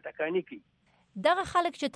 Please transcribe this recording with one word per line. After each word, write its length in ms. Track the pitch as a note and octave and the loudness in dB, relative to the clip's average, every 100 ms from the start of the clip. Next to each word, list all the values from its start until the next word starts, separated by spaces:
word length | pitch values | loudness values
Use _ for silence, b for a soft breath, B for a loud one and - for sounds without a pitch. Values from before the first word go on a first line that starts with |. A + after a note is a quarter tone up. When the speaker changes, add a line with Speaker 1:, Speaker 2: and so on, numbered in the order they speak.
| D3 | -6
Speaker 1:
ټکاني 360 | - D#3 F3+ - | -4 -2 -2 -2
کوي. 120 | - - _ _ _ _ G3+ C#4 | -8 -18 _ _ _ _ 0 2
Speaker 2:
دغه 180 | F4+ F#4 | 2 2
خلک 240 | F4+ E4+ | 2 0
چې 140 | - C#4+ | 0 0